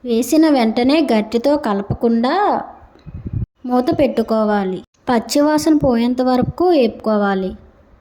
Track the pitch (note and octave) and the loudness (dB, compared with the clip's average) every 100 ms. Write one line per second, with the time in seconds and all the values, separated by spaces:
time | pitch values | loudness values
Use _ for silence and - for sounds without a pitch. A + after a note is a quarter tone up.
0 | B3 A3+ B3 D#4 D#4+ C#4 A3+ A3 C4 D#4 | -2 -2 2 2 4 4 2 0 2 2
1 | D4 A3 G#3 A#3 C#4 D4 B3+ G3+ G3+ - | 2 0 0 -2 0 0 -2 -4 -4 -2
2 | A#3 A#3 B3 F4+ G4+ C4+ - - - _ | 0 0 0 0 0 -2 -6 -16 -20 _
3 | - - - - - _ B3 B3 B3+ E4 | -18 -14 -8 -6 -6 _ -2 0 0 0
4 | C4+ G#3+ A3+ A3 G#3+ G#3 F#3 F#3 - _ | 0 0 -2 0 0 0 -2 -6 -12 _
5 | - A#3+ A#3 C#4+ D4 D4+ D#4 D4+ C#4+ A#3 | -2 -2 0 0 2 2 2 2 2 2
6 | A#3+ B3+ B3+ B3+ - - F4 E4 A3+ - | 0 0 0 0 0 0 2 4 2 -2
7 | A3 G#3+ G3+ F#3+ F#3+ G#3+ - _ _ _ | -2 0 0 -2 -4 -8 -18 _ _ _